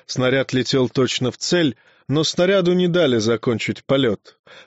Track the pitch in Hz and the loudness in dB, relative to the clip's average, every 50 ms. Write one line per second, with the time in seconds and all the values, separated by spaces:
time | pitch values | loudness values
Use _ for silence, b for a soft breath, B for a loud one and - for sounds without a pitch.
0 | B B - 127 127 127 131 135 127 - 131 127 120 - 139 131 127 113 - 131 | B B -4 -2 0 0 0 0 0 0 -2 -2 -2 0 0 0 0 0 0 0
1 | 127 - - - 127 120 - - - - 175 175 165 135 110 b b b b b | 0 0 0 -2 -4 -4 -6 -6 -4 -2 0 0 0 0 -2 b b b b b
2 | b b 135 156 151 - - - 180 180 202 196 170 175 180 180 180 175 165 180 | b b -2 -2 -2 -2 0 0 0 2 2 2 2 2 2 2 2 2 2 2
3 | 165 135 120 113 104 113 117 110 - 131 113 101 - - 101 - - - 135 139 | 2 2 2 2 0 0 0 0 0 -2 -2 -2 -4 -6 -8 -6 -4 -2 0 2
4 | 135 113 98 - _ - - _ _ B B B B | 2 0 -2 -4 _ -16 -20 _ _ B B B B